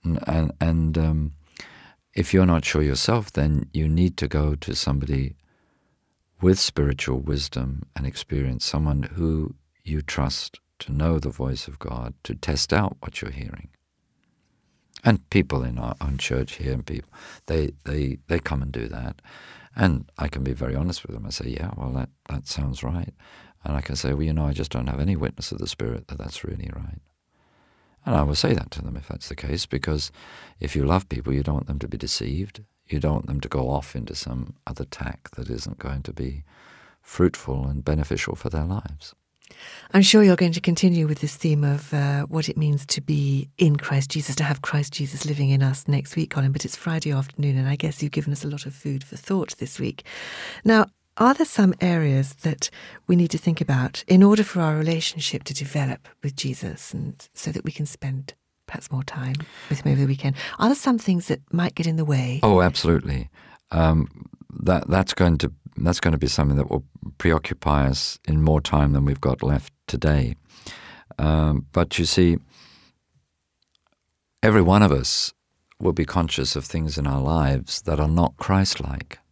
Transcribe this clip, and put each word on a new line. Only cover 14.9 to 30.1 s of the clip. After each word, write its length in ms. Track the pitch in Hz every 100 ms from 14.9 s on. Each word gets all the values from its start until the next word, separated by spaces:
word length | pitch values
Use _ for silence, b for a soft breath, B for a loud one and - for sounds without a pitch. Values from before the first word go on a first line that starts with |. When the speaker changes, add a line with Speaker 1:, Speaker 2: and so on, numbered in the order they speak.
| -
Speaker 1:
And 240 | - - -
people 340 | 101 - 67
in 140 | 62 60
our 180 | 58 -
own 180 | 71 67
church 380 | - 64 64 -
here 160 | 65
and 120 | 65
people, 240 | - - - B B B -
they, 240 | 80 73 -
they, 340 | - 73 69 65 _
they 100 | 82
come 240 | - 71
and 80 | 69
do 160 | 64 57
that. 340 | 52 60 - B B B B B
And 360 | - 98 69 - -
I 100 | 76
can 160 | 69
be 80 | 67
very 220 | 64 64
honest 280 | 65 85 87 -
with 80 |
them. 100 | 57
I 60 | 53
say, 180 | - 60
"Yeah, 220 | - 87 -
well, 160 | 64
that, 180 | 64 64 _ _
that 180 | 71 -
sounds 380 | - 71 65
right." 300 | 64 85 90 - b b b b
And 100 | -
I 60 | 73
can 160 | 67 67
say, 160 | 65
"Well, 120 | 69
you 100 | 78
know, 100 | 78
I 80 | 73
just 180 | 67 64
don't 180 | 60 64
have 120 | 64
any 160 | 80 90
witness 340 | 55 - -
of 80 | -
the 80 | -
Spirit 420 | - 53 58 -
that 100 | -
that's 260 | - -
really 260 | - - -
right." 260 | - - 76 _ _ _ _ _ _ _ _ _ _
And 100 | -
I 80 | 98
will 120 | 73
say 180 | 76 -
that 180 | 131 -
to 100 | -
them 140 | - 67
if 120 | 69
that's 200 | - -
the 80 | -
case, 280 | - 76
because 460 | - 69 67 76 -